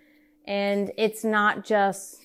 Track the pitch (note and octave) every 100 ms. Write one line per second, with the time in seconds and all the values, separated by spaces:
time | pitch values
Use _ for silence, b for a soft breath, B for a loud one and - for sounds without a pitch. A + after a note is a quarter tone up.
0 | b b b b - G3+ G3+ G3+ G3 -
1 | G#3+ G#3+ A3 G#3+ G#3 - - G#3+ G3 F#3
2 | - -